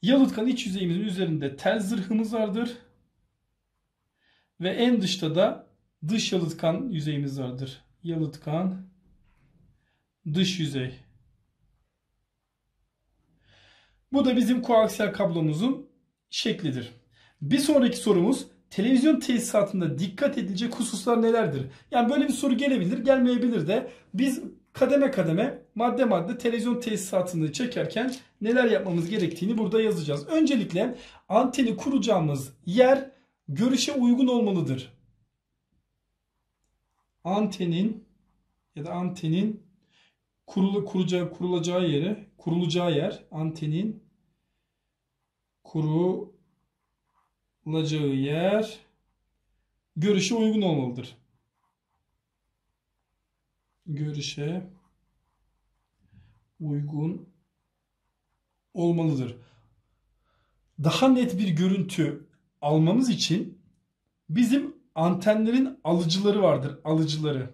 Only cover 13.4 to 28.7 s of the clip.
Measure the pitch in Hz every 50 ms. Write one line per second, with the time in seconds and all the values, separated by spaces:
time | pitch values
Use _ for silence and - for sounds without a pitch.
13.4 | _ _ _ _ _ _ _ _ _ _ _ _ _ _ - 277 277 262 247 254
14.4 | 233 202 254 240 - - 240 220 220 214 - - 214 202 - - 202 175 165 170
15.4 | 156 156 151 156 202 262 269 - - - _ _ _ _ _ _ _ _ - -
16.4 | - 226 202 - - 151 123 123 113 - - - _ _ _ _ _ _ _ _
17.4 | 147 143 202 277 277 - 302 285 247 233 - - - 214 202 180 170 214 269 -
18.4 | - - - _ _ _ - - 196 240 262 254 262 311 302 247 - - 254 233
19.4 | - - - 214 196 - - 190 175 156 139 135 175 190 - - 285 277 - -
20.4 | - 180 196 180 233 233 - - 240 - - 190 - 247 240 226 226 226 226 233
21.4 | 220 170 139 135 127 - - - _ _ - 247 233 220 277 277 294 294 - -
22.4 | - 285 254 214 277 277 269 226 175 170 226 - 226 262 277 262 247 247 247 240
23.4 | 220 247 233 208 156 151 196 240 - - - - _ _ - 190 262 277 247 -
24.4 | - - - - _ _ _ - 262 240 277 285 277 262 - - 180 160 160 180
25.4 | 226 277 285 - - _ _ 208 226 247 - 240 262 226 202 175 165 180 240 -
26.4 | - 240 233 233 214 247 240 - - 226 214 202 - - - 190 180 175 175 165
27.4 | 156 151 147 - 254 - - - 151 - - 220 240 262 254 - - _ _ _
28.4 | 202 214 240 254 254 226